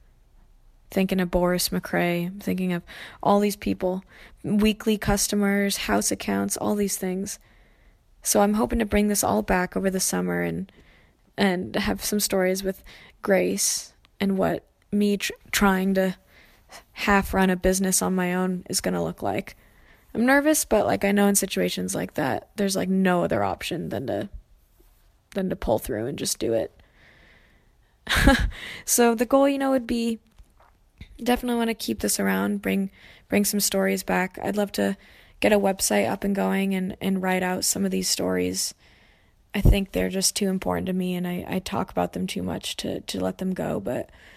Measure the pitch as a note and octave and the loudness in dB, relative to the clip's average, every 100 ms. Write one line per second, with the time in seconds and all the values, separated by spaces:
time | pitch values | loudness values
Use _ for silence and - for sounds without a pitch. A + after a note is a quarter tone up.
0 | _ _ _ - - _ - - - - | _ _ _ -20 -20 _ -20 -20 -6 0
1 | F#3+ F#3+ F3+ F3 F3 F3+ - F3+ - F3 | 0 2 0 2 2 2 0 -4 -2 0
2 | F3 F3 F3 G3+ G3 F3+ F#3 F3 - - | 0 0 -4 -6 -4 -2 -2 -4 -6 -18
3 | - - - G3+ G#3 G3+ - F#3+ F#3 F#3 | -18 -4 2 4 2 -2 -4 -2 -2 -4
4 | - - - - - G#3 G#3+ G#3+ A3+ G#3+ | -8 -20 -20 -12 -2 2 2 2 -2 -2
5 | - G3+ - G#3 G3+ G3+ G3+ - - G#3 | 0 0 0 2 2 2 0 -2 0 0
6 | G#3+ - - G3 G3+ - G#3+ G#3 G3+ - | 0 -4 -4 -2 -2 -2 -2 -2 -2 -2
7 | F#3 F#3 G3 - _ - _ _ _ _ | -4 -4 -6 -10 _ -20 _ _ _ _
8 | _ _ - G#3 G3+ G#3 A#3 A#3 G#3+ G#3 | _ _ 0 2 4 2 0 0 0 2
9 | G#3 G3+ - G#3 G#3 F#3 F3+ F#3 F#3+ F#3 | 2 2 0 0 2 0 0 -2 -2 0
10 | - F#3 F3+ F3 F3 E3+ F#3+ - - _ | -2 -2 -2 -2 -2 -4 -8 -14 -20 _
11 | _ _ _ - G3 F3+ - - G3 G3 | _ _ _ -2 0 0 -2 -4 -2 -4
12 | - G#3 - G3 F#3 F#3+ F#3+ F#3+ - - | -2 -2 0 2 2 0 -4 -8 -12 -20
13 | - _ - F#3+ F3+ G3 - - - _ | -20 _ 0 2 2 0 -2 -2 -8 _
14 | _ - G3 F#3+ E3+ F3 _ _ - G#3 | _ -4 -2 2 0 0 _ _ -4 0
15 | G#3 G3+ - A#4+ - - G3+ F#3+ F#3+ F#3+ | 2 0 -4 -8 -4 2 4 4 2 2
16 | F#3+ F#3 _ - - - _ - - - | 2 -2 _ -20 -20 -20 _ -20 -20 -6
17 | - G3 G3 F#3+ F#3+ F3+ F#3+ F#3+ F#3+ F#3+ | 4 4 4 2 2 4 2 2 2 0
18 | F#3 F#3 F3+ F3+ F#3 F3+ - G3 F#3 F3+ | 0 0 0 0 0 -2 -4 -4 -2 -2
19 | E3 F3+ G2+ G2 - - - _ - - | -4 -4 -4 -4 -6 -14 -20 _ -20 -20
20 | _ - B3 C#4 D4 D4+ - G#3+ G#3 G3+ | _ 0 4 4 4 2 2 2 2 2
21 | G3 G3+ G3+ G3+ F#3+ F#3+ F3+ F#3 F#3 F#3+ | 2 4 4 4 0 -2 -2 -2 -4 -4
22 | F#3 - C#3 A2 - - G3 F#3+ F#3 F#3+ | -4 -2 -2 -2 -6 -4 -2 0 0 2
23 | F#3 F3+ E3 G#2 G2+ F2+ - E3 E3 G2+ | 4 4 2 2 0 -2 -6 -6 -6 -6
24 | A#2+ G2+ G3+ - - - _ _ - _ | -4 -4 -6 -12 -20 -20 _ _ -20 _
25 | _ _ _ G3+ F#3+ - - A2 - G#2+ | _ _ _ -6 -4 -4 0 0 0 -4
26 | A#2+ - - - G#2 A2+ - _ - _ | -4 -6 -6 -4 -2 -2 -2 _ -20 _
27 | - - - - _ _ _ _ _ _ | -20 -20 -20 -20 _ _ _ _ _ _
28 | - - - C4 - - - - - - | -2 4 6 6 2 -4 -14 -12 -2 4
29 | A#3+ A3+ A#3+ C4+ C#4 C#4 C4+ C4 A#3 A#3+ | 4 4 4 4 4 2 0 0 0 -2
30 | A#3 A3+ _ _ - _ _ _ _ - | -2 -4 _ _ -20 _ _ _ _ -20
31 | - - A#3 B3 B3 A#3 A3+ A3+ - G#3+ | -20 -8 -2 0 0 -2 0 -2 -4 -2
32 | G#3 - G3 F#3+ G3 G#3 G3 G3 G3 - | -2 0 0 0 0 -2 -2 0 -2 -6
33 | - - - G3+ G3+ G#3 - G3 F#3+ F#3+ | -20 -20 -2 0 2 0 0 2 0 0
34 | - F#3 F#3 - - G3+ G3+ - G3 G3 | 0 0 0 -4 -4 -2 -2 0 -2 -2
35 | - - - - G3+ G#3 G3 F#3+ - G#3 | -10 -20 -20 0 4 4 2 0 0 2
36 | G3+ G3 G3+ G3 F#3+ F#3+ G3 F#3+ F#3 - | 0 -2 -2 0 0 0 0 0 -4 -4
37 | G3 F#3+ F#3 F#3 F3+ F#3 - - G3 F#3+ | -2 0 0 0 0 -2 -2 0 0 -2
38 | F#3 - F#3 F#3 - F#3 - - _ _ | -2 -2 0 0 -2 -2 -6 -8 _ _
39 | _ _ _ _ _ G3+ - G3 G3 F3+ | _ _ _ _ _ 2 4 4 2 -2
40 | F#3 F#3+ F#3+ - G3 F#3+ - F3 F3+ F#3 | -2 0 -2 -2 -2 -2 -2 -2 -2 -2
41 | F3+ F3+ F3+ F3+ - F#3 - G3 F#3 - | -2 -4 -4 -6 -4 -6 -4 -6 -4 -2
42 | F3+ F3+ F#3+ F#3+ F#3 E3 - - - G3+ | -2 -2 -6 -6 -6 -6 -8 -8 -6 -6
43 | - F#3+ F#3 - F#3 F3+ E3 - G3 B2 | -6 -4 -4 -4 -6 -4 -4 -4 -4 -6
44 | - - - | -8 -14 -20